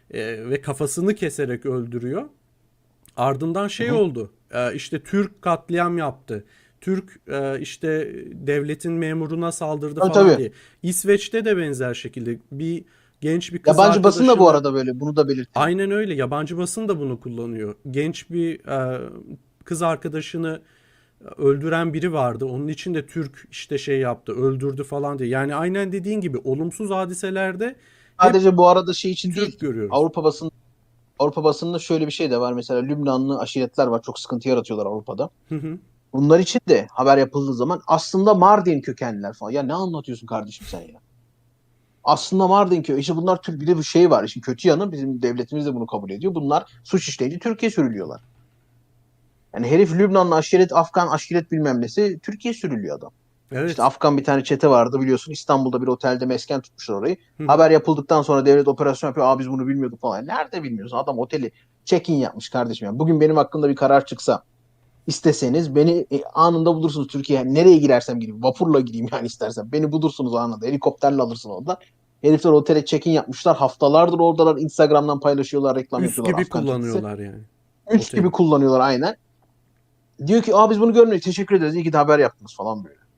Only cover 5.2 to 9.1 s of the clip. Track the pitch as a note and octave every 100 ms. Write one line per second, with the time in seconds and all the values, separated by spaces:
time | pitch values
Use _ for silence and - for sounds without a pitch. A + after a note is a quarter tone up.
5.2 | G3 - F3+ E3 - E3+ F3 E3+ D3 C3+
6.2 | - G#2+ - _ _ _ F#3 F#3+ F#3+ -
7.2 | - C#3 C3+ C3+ - - D#3+ D#3 - -
8.2 | - - C#3 C#3+ D3 D#3 E3+ E3+ D#3+